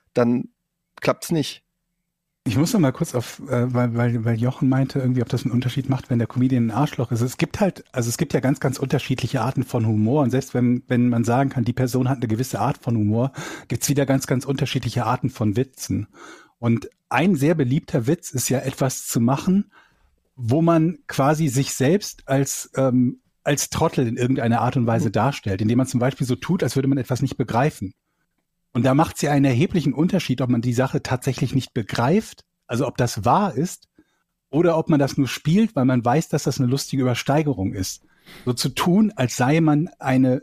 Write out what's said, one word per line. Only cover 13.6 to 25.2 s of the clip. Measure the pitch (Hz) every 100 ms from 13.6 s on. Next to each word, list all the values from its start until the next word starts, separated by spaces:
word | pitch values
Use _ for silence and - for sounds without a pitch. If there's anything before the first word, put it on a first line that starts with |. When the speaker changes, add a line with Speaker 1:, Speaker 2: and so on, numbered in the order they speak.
| -
Speaker 2:
gibt's | 117 -
wieder | 143 135
ganz, | 135 -
ganz | 127 -
unterschiedliche | 135 131 131 117 113
Arten | 107 107 117
von | - 110
Witzen. | 101 131 - - 104 101 - - - - _
Und | 117 113 - - _
ein | 120 180 160
sehr | 139
beliebter | 165 123 165 - 147 117
Witz | 170 -
ist | 127 -
ja | 131
etwas | 135 - 135 - -
zu | 131
machen, | 117 135 - 190 - _ _ _ _ _ _
wo | - 113 143
man | 165 165 160 165 -
quasi | - 139 156 160
sich | 123 135
selbst | - 131 196 - - -
als, | 139 135 - -
ähm, | - 135 123 123 - _ _
als | - 143 -
Trottel | - 165 - 123
in | 120
irgendeiner | 123 131 120 113
Art | 117 139
und | 117
Weise | 113 110
Speaker 1:
Mhm. |
Speaker 2:
darstellt, | 104